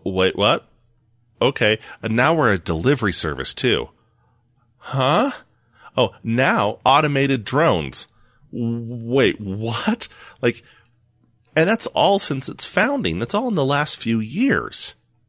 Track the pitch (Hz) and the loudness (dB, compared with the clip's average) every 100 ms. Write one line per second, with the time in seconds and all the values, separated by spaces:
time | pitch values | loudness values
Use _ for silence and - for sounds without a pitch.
0 | - 92 92 - 104 - - _ _ _ | -2 0 0 2 2 0 -4 _ _ _
1 | _ _ _ - 120 139 107 107 - - | _ _ _ 0 0 2 0 0 -4 -10
2 | 110 110 139 165 123 98 - 80 107 143 | -4 2 2 4 2 2 0 0 2 2
3 | 107 85 80 67 65 - 123 82 58 _ | 0 -2 -4 -4 -6 -2 0 0 -2 _
4 | _ _ _ _ _ _ _ _ - 131 | _ _ _ _ _ _ _ _ -8 -2
5 | 131 170 269 - - _ _ _ - - | 0 2 0 -4 -16 _ _ _ -8 0
6 | 113 - 113 117 143 220 104 - 107 143 | 0 0 -4 0 2 2 0 0 2 4
7 | 151 143 135 131 101 135 160 90 69 - | 4 0 0 -2 -2 0 2 2 -2 -6
8 | - _ _ _ _ - 117 117 117 120 | -10 _ _ _ _ -6 -4 -4 -6 -10
9 | 117 135 110 - 101 98 113 113 - 226 | -2 2 2 2 -4 -6 -4 -4 -2 -2
10 | - - - - 123 - - - _ _ | -4 -18 -20 -4 -2 -2 -8 -20 _ _
11 | _ _ _ _ _ 156 170 226 - - | _ _ _ _ _ 0 2 0 -2 0
12 | 160 196 - 139 - - - - 226 285 | 2 2 0 -4 -6 -6 -4 0 0 0
13 | 113 82 117 208 254 190 135 143 147 - | -2 -2 -2 -2 -2 0 0 0 -2 -4
14 | 113 113 110 156 269 85 58 - - - | -2 -2 -2 0 2 2 -2 -8 -10 -12
15 | _ _ | _ _